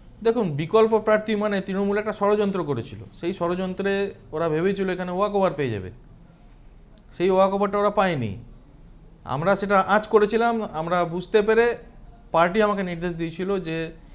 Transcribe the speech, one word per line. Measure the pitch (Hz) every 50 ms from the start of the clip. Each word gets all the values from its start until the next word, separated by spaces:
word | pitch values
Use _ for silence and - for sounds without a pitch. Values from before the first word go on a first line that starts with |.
| - - - - 208
দেখুন, | 226 226 247 220 175
বিকল্প | 147 139 165 160 - 220 220 220 226 214
প্রার্থী | 214 220 214 214 214 - 220
মানে | 202 208 214 202 196
তৃণমূল | 190 - 190 190 202 196 202 208
একটা | 214 220 202
ষড়যন্ত্র | - 202 202 208 208 208 202 190 185 165
করেছিল। | 147 139 117 110 - - 98 113 - - -
সেই | - 170 190
ষড়যন্ত্রে | - 170 170 180 180 190 185 185 - 196 196 196 196 202 196 - - - - -
ওরা | 156 165 165
ভেবেছিল | 151 156 170 196 202 190 196 190
এখানে | 180 180 185 180 180
ওয়াক | 185 202 208 202
ওভার | 202 190 180 151
পেয়ে | 147 147 127
যাবে, | 110 101 92 92 - - - - - - - - - - - - - - - - - - - - - - - - -
সেই | - 170 190
ওয়াক | 190 190 190 190 190
ওভারটা | 202 202 202 196 208
ওরা | 202 208
পায়নি। | 202 214 196 185 170 139 120 104 95 - - - - - - - - - - - - - - - - - -
আমরা | - 127 135 160 185 202
সেটা | 196 - 196 202 190
আঁচ | 185 - 190 214 208 -
করেছিলাম, | - 220 208 208 226 220 233 233 233 226 214
আমরা | - - 156 160 170 175 180 175
বুঝতে | 165 165 180 180 - - 220 208
পেরে | 214 220 226 233 240 226 - - - - - - - - - - - -
পার্টি | 160 170 175 180 220 214
আমাকে | 208 202 196 196
নির্দেশ | 180 175 165 170 180 170
দিয়েছিল | 160 165 165 165 170 185 190 202 190
যে | 170 160 160 165 165 160 - - - - -